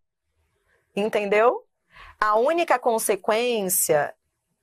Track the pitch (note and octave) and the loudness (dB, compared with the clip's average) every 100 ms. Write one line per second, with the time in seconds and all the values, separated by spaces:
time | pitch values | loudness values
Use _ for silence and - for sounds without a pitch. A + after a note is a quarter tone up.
0 | _ _ _ _ _ _ _ _ _ - | _ _ _ _ _ _ _ _ _ -6
1 | G#3+ G#3+ G3+ G#3 A#3 G4+ - _ _ - | -4 -2 0 4 4 2 -10 _ _ -20
2 | - - G#3+ G#3+ B3+ E4+ E4+ B3+ - A3+ | -20 -4 0 2 2 0 0 0 0 -2
3 | A3 G3 - A3 B3 A#3 F#3+ F3+ - D3+ | -2 -4 0 -2 0 -2 -2 -4 0 0
4 | C#3 - _ _ _ _ | -2 -8 _ _ _ _